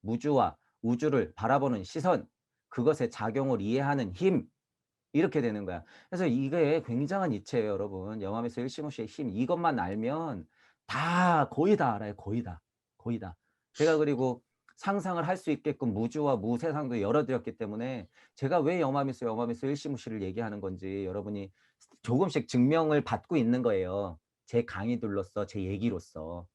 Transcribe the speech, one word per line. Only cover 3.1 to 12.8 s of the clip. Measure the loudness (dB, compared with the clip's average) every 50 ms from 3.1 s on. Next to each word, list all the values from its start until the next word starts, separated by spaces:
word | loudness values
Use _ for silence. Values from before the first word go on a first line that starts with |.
작용을 | -2 -4 -6 -2 -2 0 0 0 0 0
이해하는 | 0 0 0 2 2 2 0 0 -2 -4 -4
힘, | 0 2 2 2 2 -2 -4 _ _ _ _ _ _ _ _ _ _ _ _ 2
이렇게 | 2 2 2 2 0
되는 | 0 0 -2 -2 -4
거야. | -6 -8 -8 -10 -14 -20 -20 -12 _
그래서 | -4 0 2
이게 | 2 2 2 2 2 4 4 4 4 4 2 0
굉장한 | -2 -2 -2 0 0 0 0 0 0
이치예요, | -2 -2 -4 -2 0 0 0 0
여러분. | 0 -2 -2 -4 -6 -8 -8 -6 -6 -6
염화미소 | -4 -4 -4 -2 -4 -4 -4 -4
일시무시의 | -6 -6 -6 -6 -8 -8 -6 -8 -10
힘, | -10 -8 -6 -6 -4
이것만 | -2 -2 0 0 0 2 2 0 0 0
알면 | -2 -2 -4 -2 -2 -2 -2 -2 -4 -6 -8 -8 -10 _ _ _ _ _ _ _ _
다, | -8 -4 -2 0 0 2 4 4 6 6 4 4 2
거의 | 2 2 4 4 4
다 | 4 4 0 0
알아요, | -2 -4 -8 -8
거의 | -8 -6 -4 -4 -4 -4
다. | -6 -10 -14 _ _ _ _